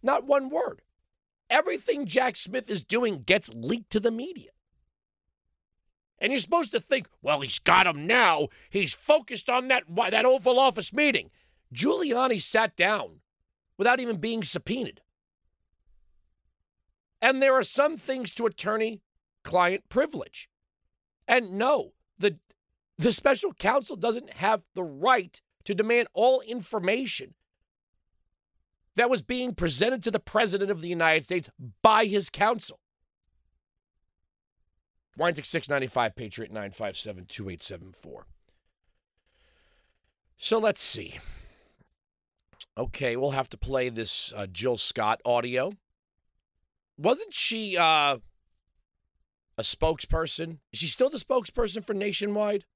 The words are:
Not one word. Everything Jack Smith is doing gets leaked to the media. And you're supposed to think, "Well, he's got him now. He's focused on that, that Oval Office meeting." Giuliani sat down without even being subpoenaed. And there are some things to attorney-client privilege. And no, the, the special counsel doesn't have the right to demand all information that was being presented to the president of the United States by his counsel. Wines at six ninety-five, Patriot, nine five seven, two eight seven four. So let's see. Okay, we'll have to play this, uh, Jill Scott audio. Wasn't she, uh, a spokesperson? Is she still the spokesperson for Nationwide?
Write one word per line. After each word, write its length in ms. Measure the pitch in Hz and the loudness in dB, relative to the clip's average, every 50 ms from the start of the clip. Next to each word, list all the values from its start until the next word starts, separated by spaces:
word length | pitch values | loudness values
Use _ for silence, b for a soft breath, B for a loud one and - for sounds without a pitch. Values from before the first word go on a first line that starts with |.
Not 240 | - 240 285 320 - | 2 0 0 0 2
one 240 | 277 285 277 269 262 | 2 2 2 2 0
word. 340 | 294 320 494 440 - - _ _ _ _ _ _ _ _ _ _ _ _ _ _ | -4 -4 -4 -4 -6 -12 _ _ _ _ _ _ _ _ _ _ _ _ _ _
Everything 560 | 233 285 - 370 - 415 - - - 285 285 190 | 2 2 2 2 -4 -6 -2 -4 -2 -2 -2 0
Jack 300 | 147 254 254 254 - - | 0 0 0 0 -2 -4
Smith 340 | - 185 190 262 - - | -6 -4 -6 -8 -6 -4
is 120 | 208 180 131 | -6 -6 -4
doing 400 | _ 202 233 247 226 196 143 120 | _ -2 0 0 0 -2 -4 2
gets 300 | - 180 208 - - 113 | 2 2 2 2 -4 -10
leaked 380 | 117 113 135 208 240 208 _ | -8 -6 -6 -6 -6 -6 _
to 80 | - 214 | -4 0
the 100 | 196 233 | 0 0
media. 420 | 226 226 254 349 359 262 - - _ _ _ _ _ _ _ _ _ _ _ _ _ _ _ _ _ _ _ _ _ _ _ _ _ _ _ _ _ _ _ _ _ _ | -2 -2 -8 -10 -12 -16 -20 -20 _ _ _ _ _ _ _ _ _ _ _ _ _ _ _ _ _ _ _ _ _ _ _ _ _ _ _ _ _ _ _ _ _ _
And 140 | - 214 | -2 0
you're 80 | 269 254 | 0 0
supposed 320 | 190 - - 339 320 214 | 0 2 0 0 0 0
to 80 | - 226 | -4 -4
think, 300 | - _ 277 269 202 - _ _ | 0 _ -2 -2 -2 -8 _ _
"Well, 200 | - 139 151 143 | 0 0 0 0
he's 180 | 139 127 - - | 0 -4 -6 -2
got 260 | _ - 175 185 190 | _ 6 6 8 6
him 220 | 180 160 143 147 175 | 4 2 -2 -2 2
now. 400 | 226 247 233 185 165 147 151 - b b b b | 4 6 6 6 4 4 0 -2 b b b b
He's 240 | - 196 190 139 - | -4 -2 -2 -2 -4
focused 560 | - - - 294 302 240 - 247 202 - - | -10 2 4 4 4 4 -2 -10 -8 -4 0
on 180 | 240 254 254 262 | 0 0 2 2
that, 160 | 254 247 - - | 0 0 0 -2
that 380 | 170 185 226 190 202 220 220 | -2 0 0 4 4 4 6
Oval 320 | 254 254 262 180 254 247 247 | 6 4 6 4 4 4 6
Office 360 | 269 269 - - 175 - - | 6 4 4 0 -8 -4 0
meeting." 360 | 247 302 294 247 160 92 - _ _ _ _ _ _ _ _ | 2 2 4 2 0 -4 -6 _ _ _ _ _ _ _ _
Giuliani 720 | 127 120 170 277 320 403 370 285 233 240 262 262 240 190 | -6 -2 0 0 0 0 0 -2 0 0 2 2 0 0
sat 360 | - - - 220 226 202 _ - | -2 0 2 2 0 0 _ 0
down 420 | 175 190 214 202 127 87 80 - _ _ _ _ _ _ _ _ _ _ _ - | 2 2 2 0 -4 -8 -12 -20 _ _ _ _ _ _ _ _ _ _ _ 0
without 220 | 196 240 247 262 | 2 2 2 2
even 180 | 247 240 220 175 | 0 -4 -4 -2
being 240 | 147 226 233 226 | -2 -2 -2 -2
subpoenaed. 600 | 196 - - - - - 226 262 240 143 - _ _ _ _ _ _ _ _ _ _ _ _ _ _ _ _ _ _ _ _ _ _ _ _ _ _ _ _ _ _ _ _ _ _ _ _ _ _ _ _ _ _ _ _ _ | -2 -2 -2 -2 -2 -6 -6 -4 -4 -8 -10 _ _ _ _ _ _ _ _ _ _ _ _ _ _ _ _ _ _ _ _ _ _ _ _ _ _ _ _ _ _ _ _ _ _ _ _ _ _ _ _ _ _ _ _ _
And 200 | - 240 269 262 | 2 2 4 4
there 120 | 269 269 262 | 4 4 4
are 100 | 262 226 | 4 2
some 340 | - - - 285 302 330 233 | 0 0 2 2 2 2 -4
things 340 | - - 262 262 247 196 | -6 -6 -6 -6 -6 -8
to 140 | - - 233 | -6 -4 -4
attorney-client 1400 | 220 - - - 202 214 214 220 226 226 196 _ _ _ _ _ _ _ _ _ - - 180 175 175 185 190 _ _ | -4 -4 -4 -6 -4 -2 -2 -2 -4 -6 -10 _ _ _ _ _ _ _ _ _ -2 2 2 2 2 0 -2 _ _
privilege. 600 | - 240 294 311 - 170 - - _ - - _ _ _ _ _ _ _ _ _ _ _ _ _ _ _ _ - | -2 -2 -2 -2 -4 -12 -12 -12 _ -20 -20 _ _ _ _ _ _ _ _ _ _ _ _ _ _ _ _ 2
And 300 | - 254 240 190 185 196 | 2 2 2 0 -2 0
no, 340 | 220 262 294 247 - - _ _ _ _ _ _ | 2 2 2 2 0 -6 _ _ _ _ _ _
the, 200 | 190 208 165 - _ _ _ _ _ _ _ _ _ _ _ - | 0 0 0 -2 _ _ _ _ _ _ _ _ _ _ _ 0
the 140 | 160 240 | 0 0
special 420 | 208 - - 285 269 214 - 381 - | 0 2 2 2 2 2 0 -6 -6
counsel 440 | _ - 196 247 285 240 - 294 190 | _ 0 0 0 0 -2 -4 -10 -4
doesn't 380 | 170 233 226 240 - - 247 | -2 -2 -2 -2 -6 -12 -10
have 280 | - 175 202 220 202 _ _ _ | -2 0 0 0 0 _ _ _
the 100 | 185 185 | -8 -8
right 580 | 165 139 135 160 247 254 240 185 175 _ - _ _ _ _ _ | -8 -6 -2 2 2 2 2 2 -6 _ -20 _ _ _ _ _
to 100 | - 202 | -6 -2
demand 320 | 180 214 220 233 240 233 - _ | -2 0 2 2 0 0 0 _
all 280 | 175 220 254 262 254 | 4 4 4 4 4
information 920 | 254 220 233 247 180 - - 214 175 185 214 247 269 226 - - 135 - _ _ _ _ _ _ _ _ _ _ _ _ _ _ _ _ _ _ _ _ _ _ _ _ _ _ _ _ _ _ _ _ _ | 0 -6 -10 -10 -10 -6 -6 -2 0 0 0 0 -2 -6 -6 -8 -10 -14 _ _ _ _ _ _ _ _ _ _ _ _ _ _ _ _ _ _ _ _ _ _ _ _ _ _ _ _ _ _ _ _ _
that 140 | - 240 240 | 0 2 2
was 140 | 262 208 - | 2 0 -2
being 320 | - 247 254 247 254 190 | -4 -4 -4 -4 -4 -4
presented 480 | - 180 165 139 123 208 233 262 247 - | -2 -2 -2 2 2 2 2 0 -2 -4
to 80 | 233 | -4
the 80 | 202 214 | -4 -4
president 500 | _ - - 220 220 208 170 196 196 196 | _ -2 0 0 0 2 0 -2 -2 -2
of 120 | 202 165 | -4 -6
the 60 | 156 175 | -4 -6
United 360 | 175 170 165 160 160 160 139 | -2 2 2 4 2 2 0
States 260 | - 180 180 156 - _ _ 131 120 101 _ | -2 -6 -6 -6 -8 _ _ -18 -18 -18 _
by 240 | - 220 220 214 226 | 6 6 6 6 4
his 240 | 214 196 208 185 - | 2 0 -2 -2 -2
counsel. 500 | - - 202 214 233 214 - - - _ _ _ _ _ _ _ _ _ _ _ _ _ _ _ _ _ _ _ _ _ _ _ _ _ _ _ _ _ _ _ _ _ _ _ _ _ _ _ _ _ _ _ _ _ _ _ _ - | -2 0 0 0 0 -2 -6 -12 -14 _ _ _ _ _ _ _ _ _ _ _ _ _ _ _ _ _ _ _ _ _ _ _ _ _ _ _ _ _ _ _ _ _ _ _ _ _ _ _ _ _ _ _ _ _ _ _ _ -2
Wines 220 | 151 175 170 151 | -2 -2 -2 -2
at 80 | - - | -6 -4
six 200 | - 165 - - | -4 -4 -4 -2
ninety-five, 480 | 151 139 131 120 - 127 120 110 - | -4 -2 -2 -2 -2 -2 -2 -2 -2
Patriot, 360 | - 120 107 - - 113 - | -6 -14 -12 -10 -12 -14 -10
nine 200 | 107 110 101 101 | -10 -10 -10 -10
five 240 | 98 - 113 101 92 | -10 -8 -8 -8 -8
seven, 300 | - - 110 101 92 90 | -8 -10 -10 -12 -12 -14
two 240 | - - - 107 95 | -16 -14 -12 -10 -10
eight 140 | 92 82 - | -10 -10 -10
seven 280 | - 101 85 82 95 | -12 -12 -12 -18 -20
four. 360 | 87 _ - 80 67 - - - - _ _ _ _ _ _ _ _ _ _ _ _ _ _ _ _ _ _ _ _ _ _ _ _ _ _ _ _ _ _ _ _ _ _ _ _ _ _ _ _ _ | -20 _ -20 -20 -20 -20 -20 -20 -20 _ _ _ _ _ _ _ _ _ _ _ _ _ _ _ _ _ _ _ _ _ _ _ _ _ _ _ _ _ _ _ _ _ _ _ _ _ _ _ _ _
So 220 | - - 220 226 | -2 -2 0 2
let's 220 | 214 214 202 - | 2 0 0 0
see. 380 | - - - - - - - - b b b b b b b b b b b b b b _ _ _ _ _ _ _ _ _ _ _ _ _ _ - _ _ - | -4 -4 -4 -4 -8 -12 -16 -16 b b b b b b b b b b b b b b _ _ _ _ _ _ _ _ _ _ _ _ _ _ -20 _ _ -8
Okay, 380 | 120 - - - 139 123 117 | -8 -8 -6 -6 -4 -4 -2
we'll 160 | 123 135 143 | -2 -2 0
have 180 | 135 135 131 - | 0 0 -2 -2
to 80 | - - | -6 -8
play 320 | - 131 135 131 127 127 | -6 -4 -2 -2 -2 -2
this, 440 | 117 110 113 107 - - - - - | -2 -4 -4 -2 -2 -2 -4 -6 -6
uh, 100 | 104 101 95 | -8 -10 -8
Jill 300 | 90 85 107 127 120 107 | -8 -4 -2 0 0 0
Scott 440 | - - - - 110 107 113 - _ | 0 -2 -2 -2 0 0 0 0 _
audio. 500 | 123 120 120 117 123 123 123 131 180 208 _ _ _ _ _ _ _ _ _ _ _ _ _ _ _ _ _ _ _ _ _ _ _ _ | 0 0 0 0 -2 -2 -2 -2 -2 -6 _ _ _ _ _ _ _ _ _ _ _ _ _ _ _ _ _ _ _ _ _ _ _ _
Wasn't 380 | - 147 190 254 311 440 415 - | -2 0 0 0 0 -2 -10 -4
she, 440 | - - - 233 226 220 202 185 175 | -2 -2 -2 -2 -2 -4 -2 0 2
uh, 400 | 170 160 160 151 147 143 139 120 - - _ _ _ _ _ _ _ _ _ _ _ _ _ _ _ _ _ _ _ _ _ _ _ _ _ - | 4 4 4 4 4 2 0 -2 -6 -20 _ _ _ _ _ _ _ _ _ _ _ _ _ _ _ _ _ _ _ _ _ _ _ _ _ -6
a 40 | |
spokesperson? 960 | 110 - - _ - 160 160 151 - - - 165 165 160 - - 165 165 165 151 _ _ | -4 -4 -2 _ 0 -2 -2 -2 -2 -2 -2 -2 0 -4 -6 -8 -8 -10 -12 -16 _ _
Is 80 | - - | -6 -4
she 80 | 165 156 | -2 -2
still 220 | - - 254 277 | 2 2 2 0
the 80 | 311 247 | 0 -4
spokesperson 640 | - _ 262 254 220 - - - 233 208 175 220 196 | -4 _ -2 -2 -2 -2 -4 -4 -4 -4 -4 -8 -8
for 100 | - 214 | -6 -6
Nationwide? 720 | 196 202 208 202 - 208 208 202 208 214 208 208 196 - _ _ | -4 -4 -4 -4 -2 -4 -2 -2 -2 -2 0 -2 -4 -6 _ _